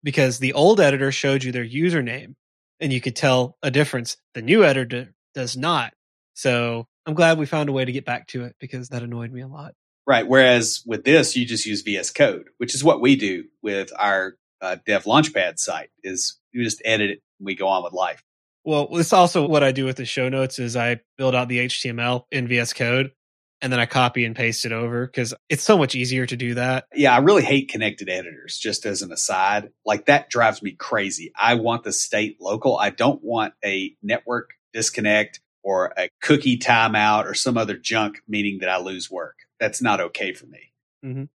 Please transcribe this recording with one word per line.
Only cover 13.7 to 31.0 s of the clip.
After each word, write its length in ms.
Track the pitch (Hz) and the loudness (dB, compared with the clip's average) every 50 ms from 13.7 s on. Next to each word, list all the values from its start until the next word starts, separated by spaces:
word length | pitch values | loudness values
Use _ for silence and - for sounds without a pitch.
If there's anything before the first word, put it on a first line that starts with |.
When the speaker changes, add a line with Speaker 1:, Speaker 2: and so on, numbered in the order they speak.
| 101 98 95 - - | -4 -4 -6 -6 -4
Speaker 2:
our, 400 | - 104 101 98 95 95 95 - _ _ _ _ _ | -2 0 0 0 0 -2 -4 -10 _ _ _ _ _
uh, 160 | 95 92 92 87 _ | -6 -6 -6 -6 _
Dev 200 | - 104 98 - | 0 0 0 2
Launchpad 560 | 104 117 147 151 - - 107 92 87 82 - | 4 4 4 4 2 0 -2 -2 -2 -2 -6
site, 300 | - - 87 78 69 - _ _ _ | -6 -6 -6 -8 -10 -14 _ _ _
is 380 | 95 92 90 - - - _ _ _ | -10 -8 -6 -6 -6 -8 _ _ _
you 140 | _ 123 120 | _ -6 -4
just 180 | 110 101 - - | -4 -6 -6 -2
edit 260 | 113 113 107 104 98 | -2 0 0 0 -2
it 120 | 101 101 _ _ _ _ | -4 -8 _ _ _ _
and 80 | 98 | -10
we 80 | 98 95 | -10 -8
go 140 | - 98 95 | -4 0 0
on 160 | 95 92 87 | 0 0 -2
with 80 | 87 87 | -4 -4
life. 280 | 90 92 87 82 - _ _ _ _ _ _ _ _ _ | -4 -4 -4 -4 -10 _ _ _ _ _ _ _ _ _
Speaker 1:
Well, 240 | 160 156 147 143 - - | -2 -2 -2 -2 -2 -2
it's 200 | 170 170 - - | -2 0 4 6
also 340 | - 233 170 - 185 147 | 6 6 6 4 0 0
what 160 | 143 156 147 143 | 2 4 4 4
I 80 | 135 | 4
do 140 | 131 135 131 | 2 0 -2
with 120 | 131 131 | -4 -4
the 80 | - 131 | -6 -8
show 240 | 117 - 139 127 127 | -8 -4 -4 -4 -2
notes 300 | 131 135 135 127 - - | -2 -2 -2 -4 -4 -6
is 180 | 123 117 113 | -8 -4 -2
I 240 | 123 117 120 120 117 _ _ _ - | -2 0 -2 -2 -4 _ _ _ -2
build 180 | 135 131 127 | 0 0 2
out 120 | 127 123 120 | 0 0 0
the 120 | 123 120 | -2 -2
H 220 | 123 123 - - - | -2 -2 -4 -6 -6
T 60 | 123 | -6
M 120 | 117 117 | -6 -4
L 260 | 117 120 123 123 - _ - | -2 -2 -2 -2 -4 _ -6
in 160 | 139 123 120 | -4 -2 0
V 100 | 123 120 | 0 0
S 140 | 117 117 - | 0 -2 -4
Code 400 | - 123 117 123 131 135 131 _ _ _ _ _ _ _ _ _ _ | -4 -2 0 0 0 0 -2 _ _ _ _ _ _ _ _ _ _
and 120 | - 131 127 | -4 -2 0
then 60 | 123 | 0
I 80 | 120 | 0
copy 380 | 117 - 135 127 120 - 127 120 | 0 2 2 2 2 2 0 -2
and 100 | 113 113 | -2 -2
paste 300 | 117 123 117 113 - - | -2 -2 -2 -2 -2 -4
it 80 | 117 113 | -4 -4
over 340 | 113 117 117 120 120 123 | -4 -4 -4 -4 -4 -6
'cause 260 | 131 - - 123 113 - - _ _ | -4 -4 -4 -4 -4 -6 -12 _ _
it's 140 | 165 143 - | -6 -4 4
so 160 | - 214 185 | 4 4 4
much 160 | 147 127 - | 4 2 0
easier 320 | 127 123 123 127 131 127 | -4 -2 -2 -2 -2 -4
to 100 | 120 127 | -4 -6
do 180 | 120 127 120 120 | -6 -6 -6 -4
that. 320 | 120 123 127 131 131 - _ - | -2 -2 -2 -2 -4 -4 _ 0
Speaker 2:
Yeah, 220 | 143 143 135 123 | 4 6 6 8
I 40 | 123 | 8
really 260 | 139 170 208 190 - | 8 8 6 6 6
hate 260 | - 143 139 135 - | 4 2 2 0 -2
connected 380 | - 110 110 107 101 - 101 95 | -6 -4 -2 -4 -4 -4 -8 -6
editors, 500 | 92 92 90 85 78 - - 80 - - | -6 -6 -6 -10 -16 -18 -16 -14 -12 -8
just 260 | - 110 101 - - | -6 -6 -6 -4 -6
as 180 | 110 101 92 101 | -6 -6 -6 -8
an 100 | 90 80 | -8 -6
aside. 580 | - - - 101 92 95 98 104 104 104 107 _ _ _ | -6 -4 -2 0 0 2 2 0 0 -4 -6 _ _ _
Like, 200 | 107 107 104 - | -2 -2 0 4
that 220 | - 143 143 - _ | 4 4 4 4 _
drives 340 | - 123 117 110 104 - - | 0 2 2 2 2 0 -8
me 100 | 98 92 | -12 -12
crazy. 580 | _ - - 123 110 | _ -8 -4 -2 -2